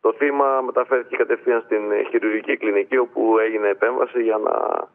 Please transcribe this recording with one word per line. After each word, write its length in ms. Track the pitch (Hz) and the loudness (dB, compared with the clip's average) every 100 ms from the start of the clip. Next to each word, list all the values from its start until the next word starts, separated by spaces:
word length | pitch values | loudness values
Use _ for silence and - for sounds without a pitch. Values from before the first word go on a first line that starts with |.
το 120 | 113 | 0
θύμα 480 | - 147 143 139 135 | 0 0 2 2 2
μεταφέρθηκε 560 | 127 127 123 131 120 - | 0 -2 0 0 -2 -4
κατευθείαν 460 | 120 117 123 117 | 0 0 0 0
στην 180 | 113 110 104 104 104 | 0 -4 0 -2 0
χειρουργική 460 | 117 110 107 - 131 | -2 -2 -4 -4 -4
κλινική, 400 | 110 101 98 131 | 0 0 0 0
όπου 420 | 120 117 113 113 | 0 0 2 4
έγινε 300 | 113 110 104 | 2 0 -2
επέμβαση 540 | 98 113 127 123 123 | 0 -2 0 -2 0
για 140 | 113 107 | 0 0
να 480 | 107 - - 50 - | 0 -2 -2 -4 -6